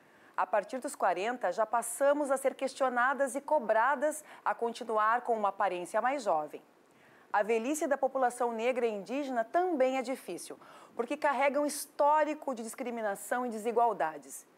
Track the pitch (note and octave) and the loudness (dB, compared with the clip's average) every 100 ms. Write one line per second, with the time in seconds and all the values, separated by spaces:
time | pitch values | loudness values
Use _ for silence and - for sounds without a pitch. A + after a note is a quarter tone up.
0 | _ - - - F#3 G#3 G3 B3+ F#3 - | _ -20 -10 -4 0 0 0 -6 -6 0
1 | G3+ F3 G#3+ B3+ C#4 A#3+ A3 A#3+ - - | 0 2 0 -2 -2 0 0 0 -2 2
2 | C#4 D4 C4+ C4+ C4+ C4 C4 - C4 B3 | 2 4 2 0 0 -2 -6 -2 0 2
3 | B3+ C4+ C4+ C4+ - D4+ A3 A3 B3 C#4 | 2 2 0 -2 0 0 2 2 4 2
4 | D4+ D4+ - - - G#3 A#3 A3+ A#3 G#3+ | 0 -2 -10 -8 -4 -2 -4 -4 -2 2
5 | G#3+ A#3+ B3 A3 G3 F#3+ G3 F3+ E3+ A3 | 2 2 0 0 0 0 0 -2 -4 -2
6 | A#3+ C#4+ G3+ D#3 D3+ C#3 - _ _ _ | 0 0 0 0 -2 -10 -20 _ _ _
7 | - - _ G3+ G#3 A#3 A#3+ D4+ D#4+ C#4 | -20 -20 _ 0 2 2 0 0 0 2
8 | C4 C4 B3 A#3+ A#3+ A3+ A#3+ B3 A#3 G#3 | 0 2 0 2 -2 0 0 2 0 -2
9 | F#3+ C4+ C#4 A#3+ A3+ F4 F#4 D4 C4 C4 | -4 -4 -2 -2 0 0 2 2 2 0
10 | A#3+ B3+ - E3+ - C#3+ - - - - | -4 -6 -8 -12 -12 -16 -20 -20 -14 -6
11 | A#3 D4 D4 B3+ C#4 C#4 D4 D4 - - | -4 0 0 2 2 2 -2 -4 -6 2
12 | D4 D#4 D4+ D4+ - A#3 A3 - A3+ A#3 | 4 6 4 -2 -6 -6 -8 -8 -6 -4
13 | G#3+ G3+ - B3 B3 A3 A3+ A3+ A#3 F3 | -4 -4 -4 -2 -2 -4 -2 2 2 2
14 | D#3+ D3 C#3 - - | -2 -4 -14 -18 -20